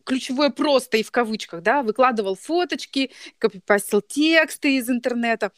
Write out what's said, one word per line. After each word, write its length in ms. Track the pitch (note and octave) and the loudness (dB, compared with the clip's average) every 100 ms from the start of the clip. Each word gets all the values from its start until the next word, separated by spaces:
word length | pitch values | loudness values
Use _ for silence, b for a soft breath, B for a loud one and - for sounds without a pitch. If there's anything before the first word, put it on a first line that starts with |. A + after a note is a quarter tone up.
ключевое 460 | - C4 - B3+ C#4+ | -6 -4 -4 0 0
«просто» 480 | - D4+ B3+ - A3+ | 0 0 0 0 -2
и 60 | |
в 60 | G#3 | 0
кавычках, 520 | B3 A3 G#3+ - E3+ | -2 -2 -4 -8 -4
да, 180 | F#3 C#4+ | 0 2
выкладывал 540 | A3 G#3 B3+ A3 F#3+ F#3+ | 0 2 2 2 -2 -6
фоточки, 760 | - E4+ F4 D4+ - C4+ C4 B B - | -2 -2 -2 -6 -6 -4 -4 B B -4
копипастил 640 | A3+ F#3 - G3+ - G#3 | -4 -2 2 2 4 -2
тексты 760 | - C#4 D#4 E4 D#4 - C#4+ C4+ | -2 0 4 4 2 -2 0 0
из 100 | A#3 | 0
интернета 600 | B3 B3 A#3+ A#3 A3+ G3+ | -2 -2 -2 -2 -2 -4